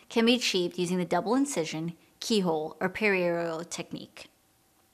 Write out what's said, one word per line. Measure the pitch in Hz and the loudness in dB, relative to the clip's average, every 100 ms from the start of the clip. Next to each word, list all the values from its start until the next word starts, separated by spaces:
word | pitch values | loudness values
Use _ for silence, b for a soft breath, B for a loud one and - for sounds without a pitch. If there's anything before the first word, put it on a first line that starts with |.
| B | B
can | 233 226 | 2 4
be | 247 | 4
achieved | - 185 175 - | 2 0 0 0
using | 175 185 | 0 0
the | |
double | 175 175 180 254 | 0 0 2 0
incision, | 277 180 160 156 165 - b b | 0 -2 -4 -4 -6 -8 b b
keyhole, | - 220 180 160 156 - | 0 2 2 0 -4 -4
or | 185 | -4
periareola | - 214 190 175 170 170 160 175 | 0 2 2 2 0 -2 -6 -8
technique. | - - - - - - _ _ _ _ _ _ | -10 -10 -12 -14 -20 -20 _ _ _ _ _ _